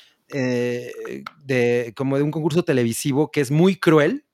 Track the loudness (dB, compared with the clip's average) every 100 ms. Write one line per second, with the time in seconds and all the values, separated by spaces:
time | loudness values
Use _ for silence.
0 | _ _ -10 -4 -2 0 -2 -4 -8 -14
1 | -12 -12 -14 _ -4 0 2 0 -2 -6
2 | -2 0 -2 -2 -2 -2 2 0 0 -2
3 | -2 0 0 -2 0 4 4 4 4 4
4 | 4 0 _